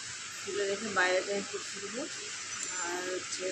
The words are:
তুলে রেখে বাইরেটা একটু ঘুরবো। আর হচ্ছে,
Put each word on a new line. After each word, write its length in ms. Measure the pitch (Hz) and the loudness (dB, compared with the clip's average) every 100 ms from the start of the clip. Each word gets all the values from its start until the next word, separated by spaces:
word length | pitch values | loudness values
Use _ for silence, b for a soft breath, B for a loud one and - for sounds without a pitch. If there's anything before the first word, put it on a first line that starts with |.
| - - - - 202 | -6 -6 -8 -6 -2
তুলে 180 | 190 196 | 2 2
রেখে 220 | 202 214 | 2 0
বাইরেটা 440 | 190 180 185 190 | 4 6 6 4
একটু 260 | 202 196 196 | 0 0 -4
ঘুরবো। 480 | - 196 208 226 339 - 415 - - - - - | -4 -6 -4 -4 -4 -4 -6 -4 -4 -4 -2 0
আর 180 | 175 180 180 | 0 0 0
হচ্ছে, 340 | 185 - - 185 | -2 -2 -2 0